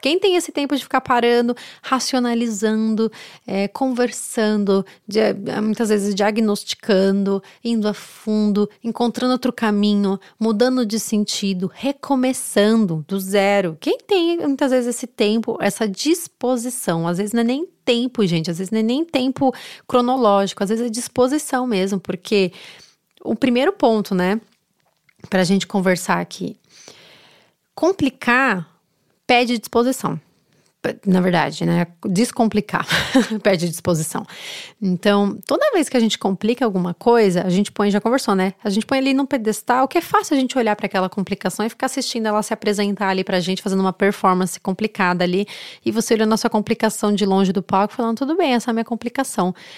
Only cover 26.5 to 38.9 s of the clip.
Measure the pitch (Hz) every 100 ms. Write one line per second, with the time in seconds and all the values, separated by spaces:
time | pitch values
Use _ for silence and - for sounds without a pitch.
26.5 | - _ - - - - - - _ _
27.5 | _ _ - 330 381 269 - 240 247 269
28.5 | 185 - _ _ _ _ _ - 240 247
29.5 | 233 - 233 247 262 - 160 - _ _
30.5 | _ _ _ - - 202 185 180 170 147
31.5 | 156 170 170 170 - 208 180 240 - 226
32.5 | 208 - - - - - 269 208 220 208
33.5 | 180 175 - 185 160 156 - - - -
34.5 | - - - 190 175 208 202 202 202 -
35.5 | 311 587 403 277 254 220 - 196 190 214
36.5 | 247 233 185 175 - 233 233 202 175 185
37.5 | 180 202 - 208 202 226 262 - 190 190
38.5 | - 214 202 -